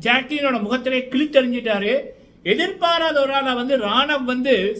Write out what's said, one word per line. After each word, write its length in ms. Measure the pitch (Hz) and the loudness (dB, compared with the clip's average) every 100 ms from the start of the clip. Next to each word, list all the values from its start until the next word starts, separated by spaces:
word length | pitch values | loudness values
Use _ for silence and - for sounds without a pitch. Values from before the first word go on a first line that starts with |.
ஜாக்லினோட 600 | 226 254 262 294 277 240 | 0 0 0 -2 0 0
முகத்திலே 460 | 202 247 254 254 247 | -2 -2 -2 -2 -2
கிழித்தெறிஞ்சிட்டாரு. 880 | 262 294 277 247 240 226 202 202 269 - - - _ | -2 2 2 2 0 -2 0 0 -2 -2 -16 -20 _
எதிர்பாராத 800 | 175 262 370 - 339 339 320 294 | -2 0 0 0 0 2 0 0
ஒரு 140 | 269 | 0
ஆளா 200 | 277 262 | 0 -2
வந்து 220 | 247 254 262 | -2 0 0
ராணவ் 480 | 202 233 285 285 | 0 0 0 0
வந்து 540 | 254 254 269 220 196 | -2 0 2 2 2